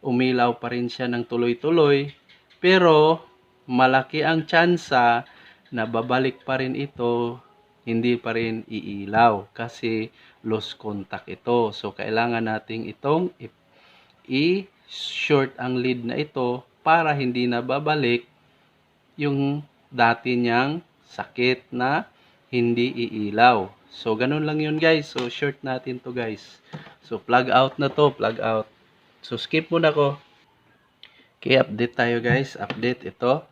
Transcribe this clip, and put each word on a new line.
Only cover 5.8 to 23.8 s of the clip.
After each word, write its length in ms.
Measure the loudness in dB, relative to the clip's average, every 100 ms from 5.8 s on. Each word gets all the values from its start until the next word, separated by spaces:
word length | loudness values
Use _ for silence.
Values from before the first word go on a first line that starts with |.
| -4
babalik 560 | -4 -2 0 0 -4
pa 180 | -6 -4
rin 140 | -4
ito, 640 | -6 -8 -4 -2 -2 -4 -8 _ _ _ _ -4
hindi 320 | -2 0 0
pa 160 | -2
rin 280 | -4 -4 -6 -8
iilaw 800 | -10 -10 -10 -4 4 4 4 -6
kasi 560 | -12 -12 -6 -4 -4 -6 _ -20 _ -4
lost 320 | -4 -4 -12
contact 520 | -10 -10 -10 -14 -12
ito. 400 | -12 -2 0 0
So, 200 | -4 -12
kailangan 560 | -8 -4 -2 0 -2 -4
nating 400 | -6 -8 -10 -10 -6
itong 360 | -2 0 -2 -8
i-, 160 | -20 _ _ _ _ _ _ _ -6
i-short 1200 | -2 0 0 -4 _ _ -14 -12 -8 0 2 0 -4
ang 240 | -6 -2
lead 240 | -2 -2 -4
na 120 | -6
ito 480 | -6 -4 -4 -6 -10 _
para 320 | 2 2 2
hindi 320 | 0 -2 0 0
na 160 | -2
babalik 640 | -2 -4 -2 0 0 0 -4 _ _ _ _ _ _ _ _ -6
yung 440 | -2 0 -2 -4 -8 _ _
dati 400 | 2 2 2 -2
niyang 480 | 0 2 2 0 -4 -10 _ _
sakit 640 | -14 -12 -2 -2 -2 _
na 360 | -4 -2 -2 -4 _ _ _ _
hindi 400 | -2 0 2 -2
iilaw. 800 | -2 -6 -4 -4 4 6 6 -2 -12